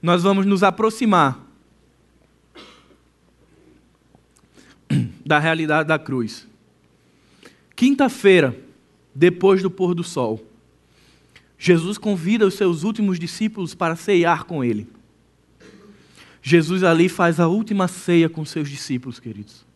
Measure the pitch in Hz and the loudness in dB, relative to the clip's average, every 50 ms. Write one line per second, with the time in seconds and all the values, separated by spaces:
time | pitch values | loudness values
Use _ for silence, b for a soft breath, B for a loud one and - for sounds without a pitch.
0 | - 170 175 180 170 196 196 196 190 202 202 185 202 196 185 - 220 220 220 - | 0 0 0 2 2 2 2 2 2 0 2 2 2 2 2 2 -2 -2 -2 0
1 | 247 220 196 175 156 135 127 - - - _ _ _ _ _ _ _ _ _ _ | 0 2 4 4 2 2 0 -6 -16 -20 _ _ _ _ _ _ _ _ _ _
2 | _ _ _ _ _ _ _ _ _ _ _ - - - - _ _ _ _ _ | _ _ _ _ _ _ _ _ _ _ _ -20 -20 -20 -20 _ _ _ _ _
3 | _ _ _ _ _ _ _ _ _ _ _ _ _ _ _ _ _ _ _ _ | _ _ _ _ _ _ _ _ _ _ _ _ _ _ _ _ _ _ _ _
4 | _ _ _ - _ _ _ _ _ _ b b b b b b _ _ - - | _ _ _ -20 _ _ _ _ _ _ b b b b b b _ _ -2 -2
5 | 117 110 - - - 147 156 147 151 165 160 160 160 151 151 156 156 156 160 151 | -2 -4 -10 -16 -4 -2 0 0 2 0 -2 -2 -2 -2 -2 -2 0 0 -2 -4
6 | 156 - 143 127 117 107 - - - - _ _ _ _ _ _ _ _ _ _ | -2 -6 -6 -6 -6 -6 -8 -14 -20 -20 _ _ _ _ _ _ _ _ _ _
7 | b b b b b b b b b b b b b b b - 240 262 285 269 | b b b b b b b b b b b b b b b 0 2 2 4 4
8 | 285 247 254 - - 196 190 175 151 131 120 - - - _ _ _ _ _ _ | 2 0 0 2 4 6 6 6 4 2 -2 -6 -14 -20 _ _ _ _ _ _
9 | _ _ _ 135 160 180 175 175 180 196 196 190 185 190 185 - 185 175 180 170 | _ _ _ 4 4 4 4 4 2 4 4 4 0 -4 -4 -2 -2 -2 -2 -2
10 | 170 - - 143 127 110 110 110 - - _ _ _ _ _ _ b b b b | -6 -6 -4 -4 -4 -4 -4 -8 -10 -20 _ _ _ _ _ _ b b b b
11 | b b b b b b b b b b b b - 175 180 165 160 185 208 190 | b b b b b b b b b b b b 2 2 2 2 2 -4 -8 -6
12 | - 214 202 180 156 180 220 233 214 190 190 - 202 185 170 156 156 208 214 220 | -4 -4 -4 -2 -2 -2 0 2 2 0 0 0 -2 -2 -2 -2 -4 -6 -4 -2
13 | 208 196 185 170 170 165 - - 214 220 214 202 185 156 - - 180 165 165 165 | -2 -2 -2 -4 -6 -10 -6 -6 -6 -6 -4 -6 -10 -10 -6 -4 -4 -4 -4 -6
14 | - - 202 180 170 170 165 156 - - 175 147 127 120 113 104 104 - - - | -4 0 2 2 2 2 0 -2 -4 -10 -8 -4 -2 -2 -4 -4 -8 -12 -20 -20
15 | _ _ _ _ _ _ _ _ _ _ _ _ b b b b b b b b | _ _ _ _ _ _ _ _ _ _ _ _ b b b b b b b b
16 | b b b b b b b b _ 131 156 170 156 147 180 190 185 175 165 160 | b b b b b b b b _ 2 4 4 4 2 -2 0 2 2 4 4
17 | 170 - 170 - 185 170 165 151 175 160 180 214 226 220 214 196 185 175 - - | 2 0 2 0 0 0 2 2 2 2 2 -2 -2 -2 -2 -2 -2 -2 -4 -8
18 | - - 175 170 165 160 165 160 156 147 - 165 151 143 143 131 - - 131 123 | -4 0 2 2 2 2 -2 -6 -12 -8 -8 -8 -8 -8 -10 -14 -8 -6 -8 -8
19 | 123 127 120 - _ 117 107 101 104 104 - - _ _ _ | -6 -10 -16 -14 _ -16 -14 -14 -16 -18 -20 -20 _ _ _